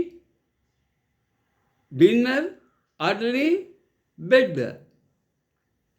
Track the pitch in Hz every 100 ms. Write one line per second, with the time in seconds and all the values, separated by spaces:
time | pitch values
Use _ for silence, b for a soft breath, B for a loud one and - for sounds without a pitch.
0 | 349 - _ _ _ _ _ _ _ _
1 | _ _ _ _ _ _ _ _ _ 131
2 | 175 233 247 262 339 - _ _ _ -
3 | 160 202 233 254 302 370 370 - _ _
4 | _ - 160 254 254 147 117 - - _
5 | _ _ _ _ _ _ _ _ _